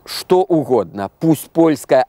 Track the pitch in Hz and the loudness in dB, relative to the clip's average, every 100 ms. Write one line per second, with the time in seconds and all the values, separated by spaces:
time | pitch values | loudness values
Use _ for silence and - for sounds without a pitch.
0 | - - - 185 185 165 127 123 87 98 | -14 -14 0 2 2 0 0 0 -2 -6
1 | 98 - 160 151 - 165 165 147 - 135 | -10 -2 0 0 -2 0 2 0 0 0